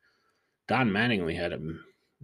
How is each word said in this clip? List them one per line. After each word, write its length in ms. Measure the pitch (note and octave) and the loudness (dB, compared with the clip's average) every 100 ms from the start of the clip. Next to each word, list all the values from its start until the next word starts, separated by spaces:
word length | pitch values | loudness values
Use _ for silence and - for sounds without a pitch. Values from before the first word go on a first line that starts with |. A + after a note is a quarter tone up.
| _ _ _ _ _ _ - | _ _ _ _ _ _ 0
Don 220 | A#2+ A#2+ | 2 4
Mattingly 440 | G2 A#2+ G#2 E2 | 2 2 2 0
had 200 | E2 E2+ | -2 -4
a 20 | C2+ | -4
m-, 300 | D#2 D#2+ - _ _ _ | -6 -10 -14 _ _ _